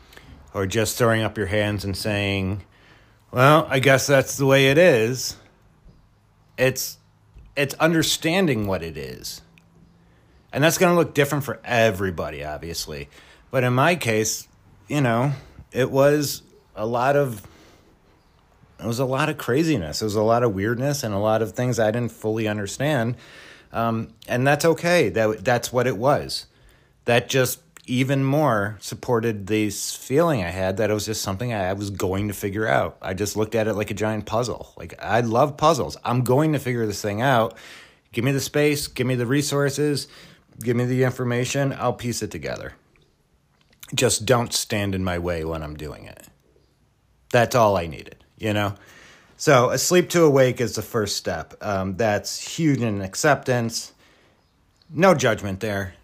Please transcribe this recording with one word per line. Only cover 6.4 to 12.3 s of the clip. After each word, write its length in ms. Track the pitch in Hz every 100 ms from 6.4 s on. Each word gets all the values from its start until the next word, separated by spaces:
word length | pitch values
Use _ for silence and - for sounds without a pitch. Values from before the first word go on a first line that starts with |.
| _ -
It's, 420 | 127 127 - - _ _ _ - - -
it's 180 | 143 -
understanding 920 | 160 165 143 - 160 180 180 113 101
what 160 | 92
it 120 | 82 76
is. 460 | 65 64 - - - _ _ _ - _ _ _ _ _ _
And 100 | 123
that's 140 | 156 156
gonna 160 | 180
look 220 | 175 156 -
different 280 | 139 147
for 160 | 139 107
everybody, 800 | - 120 113 95 98 82 78